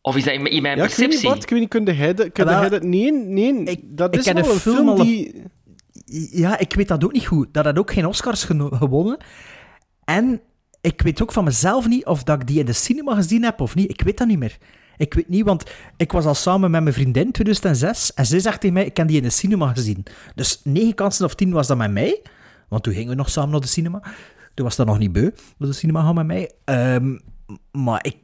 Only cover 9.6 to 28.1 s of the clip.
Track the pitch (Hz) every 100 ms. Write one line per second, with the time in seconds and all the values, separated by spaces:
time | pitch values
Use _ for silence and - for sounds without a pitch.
9.6 | - - _ _ - 175 254 233 _ _
10.6 | _ _ 170 - 165 147 233 - 165 123
11.6 | 170 254 226 247 - 151 131 151 123 151
12.6 | 127 113 - 262 285 208 170 226 233 -
13.6 | 123 160 196 - 180 208 240 185 113 -
14.6 | _ - _ - 156 175 165 185 208 170
15.6 | - - - _ 165 185 156 139 185 190
16.6 | 190 165 160 127 131 123 214 - 214 202
17.6 | 185 131 160 240 - - 120 170 214 -
18.6 | 196 180 202 - 160 156 123 - 190 208
19.6 | 143 123 110 95 98 - - - - -
20.6 | 143 151 226 214 202 - 180 - 185 170
21.6 | 135 131 156 101 190 427 - _ - _
22.6 | _ 110 - 98 117 131 139 - 143 151
23.6 | 131 - 165 190 - - - _ - -
24.6 | 123 - 113 104 104 87 151 - - _
25.6 | 139 139 156 160 156 170 160 180 175 _
26.6 | - 123 127 127 131 127 - - - -
27.6 | _ 139 127 110 -